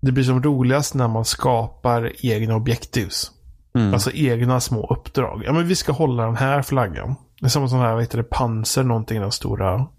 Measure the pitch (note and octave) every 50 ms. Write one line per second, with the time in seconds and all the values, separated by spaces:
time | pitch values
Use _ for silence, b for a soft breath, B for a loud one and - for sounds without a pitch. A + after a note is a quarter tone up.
0 | - C3+ B2+ C#3+ E3+ B2+ B2+ B2+ B2 D3+ D3 C3 B2+ B2 C3 C#3+ C#3+ - - C#3
1 | B2+ A#2 A2 A2 A2+ - - - - B2+ B2+ A2+ A#2 A#2 - - - B2 A#2+ A#2
2 | A#2 A#2 - - - B2 A2+ G#2+ A2+ A2 A2+ A2 A2+ C#3 D3 - - - - A#2+
3 | G#2+ F2+ - - - - - _ - - - - _ _ _ B2+ A2+ G2+ G2 -
4 | G2 - - - D3+ C3 A#2+ A#2 A#2+ B2 B2+ B2 - - B2+ A2 G#2 - - -
5 | - - - - B2+ - - G#2+ A2+ - C#3+ E3 E3+ E3+ F#3 - - - C#3 B2+
6 | D#3+ D3+ B2+ A#2+ A2+ A2+ A#2 A2+ C3+ C3+ C#3 C#3+ C3 - C#3 C3+ A#2+ G2+ D#2+ A#1+
7 | - G#2 C3+ - - _ _ - - C3+ - D3+ C#3 B2+ B2 B2+ B2+ A#2 A2+ A2+
8 | A#2 A2+ - A#2 A#2 - - - C3 A#2+ A2+ A2 A2 - - - C3 B2+ A#2 A2+
9 | A2 - A2+ A2 G2 G2 G#2+ - - - A2 G2+ G2+ F#2+ F2+ A2 C3+ D#3+ -